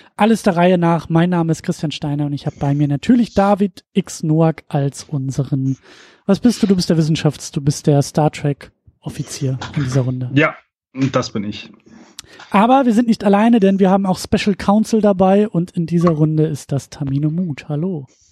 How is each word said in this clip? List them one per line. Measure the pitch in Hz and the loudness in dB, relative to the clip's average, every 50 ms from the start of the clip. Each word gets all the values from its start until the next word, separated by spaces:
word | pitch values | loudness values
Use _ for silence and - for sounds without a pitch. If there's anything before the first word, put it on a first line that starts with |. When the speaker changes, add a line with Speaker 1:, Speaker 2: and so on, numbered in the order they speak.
| - _ _ | -20 _ _
Speaker 1:
alles | - 208 226 226 - - | 0 2 2 2 2 2
der | 214 170 170 | 0 2 4
Reihe | 175 180 185 175 | 4 4 4 4
nach. | 170 170 170 160 - - | 2 2 0 0 -2 0
Mein | 165 165 170 180 | 2 2 2 2
Name | 180 170 165 165 | 0 0 0 -2
ist | 160 - - | -2 -4 -4
Christian | - 170 - - 156 | -6 -6 -4 -6 -8
Steiner | - - - 147 143 147 147 | -8 -6 -6 -6 -4 -4 -4
und | 143 143 | -4 -6
ich | 139 - 151 | -6 -6 -8
hab | - - | -6 -4
bei | 147 139 143 | -2 -2 0
mir | 147 147 139 | 0 0 0
natürlich | 143 139 - - 254 240 226 - - | -2 -2 0 2 2 2 2 0 0
David | 202 196 202 208 185 208 190 - - - _ _ | 0 2 2 2 2 0 -2 -4 -10 -20 _ _
X | 196 - - - - - | -4 -4 -4 -8 -6 -2
Noack | 156 151 160 165 160 156 - - _ | 0 2 2 2 2 0 -2 -8 _
als | - 147 139 143 - - - | -4 -2 -2 -4 -6 -8 -12
unseren, | - - 139 131 135 127 - 135 - 143 135 131 135 131 - _ - - - - - _ _ _ | -8 -8 -6 -6 -4 -4 -4 -4 -4 -4 -2 -2 -2 -4 -6 _ -18 -20 -20 -20 -20 _ _ _
was | - 196 - | -2 -2 2
bist | - 247 208 - | 2 0 2 2
du? | - 190 | 2 2
Du | 202 | 2
bist | 180 175 - | 0 2 0
der | 175 160 | 0 0
Wissenschafts-, | 160 151 160 - - 151 - - - - | 2 0 0 0 0 -2 -2 -2 -10 -10
du | - 151 | -8 -4
bist | 135 147 143 - - 156 | -2 -2 -2 0 0 2
der | 147 143 | 2 2
Star | 139 - - 165 151 151 | 2 0 0 0 0 0
Trek | - - - 143 143 - - - _ _ _ - _ _ | -2 -2 -4 -6 -6 -6 -10 -20 _ _ _ -20 _ _
Offizier | _ 151 - - 139 - - - 139 131 131 131 - - - 156 | _ -14 -12 -12 -12 -12 -10 -8 -6 -6 -6 -6 -10 -8 -6 -6
in | 139 | -6
dieser | 127 127 139 | -2 -2 -2
Runde. | 123 127 127 127 127 123 120 | -2 -2 -4 -6 -8 -4 0
Speaker 2:
Ja, | 143 156 - - - _ _ _ _ _ _ _ 131 135 127 - | 0 0 0 -2 -6 _ _ _ _ _ _ _ -4 -4 -2 0
das | 131 120 - | -2 -4 -2
bin | - 113 98 | -6 -8 -8
ich. | 107 107 - - - - _ _ - - - - - _ - - _ - - - - | -8 -10 -12 -14 -20 -20 _ _ -20 -20 -20 -20 -20 _ -20 -20 _ -20 -20 -10 -2
Speaker 1:
Aber | - 196 208 240 262 269 277 | 0 2 4 4 4 4 4
wir | 247 208 | 4 2
sind | 220 254 226 | 2 2 2
nicht | 220 - 190 | 0 0 2
alleine, | 208 196 202 220 240 240 233 | 2 2 4 4 4 4 4
denn | 190 196 196 185 | 4 2 4 4
wir | 196 185 | 4 4
haben | 190 196 196 185 | 4 2 2 0
auch | 185 - | -2 -4
Special | - - - 196 - 214 185 | -2 -2 -2 0 0 -2 -2
Counsel | - - - 202 220 214 - - 220 | -2 0 0 2 2 2 2 0 2
dabei | 202 208 196 175 190 185 196 202 208 208 | 2 2 2 4 4 4 4 4 2 0
und | - 170 175 - | 0 -2 -4 -2
in | - 180 165 | -4 -6 -4
dieser | 151 170 175 165 175 | -2 0 2 2 2
Runde | 160 147 156 156 156 156 151 160 | 2 2 2 2 2 0 0 0
ist | 151 - - - | -2 -6 -6 -6
das | 143 139 - - | -6 -6 -6 -8
Tamino | - - 143 135 135 143 151 151 | -10 -8 -6 -4 -4 -2 -2 -2
Mut. | 156 175 190 170 135 - - - | -2 -2 -4 -6 -6 -10 -8 -8
Hallo. | 147 147 165 190 185 147 135 - _ _ _ _ | -6 -4 -4 -4 -6 -8 -10 -14 _ _ _ _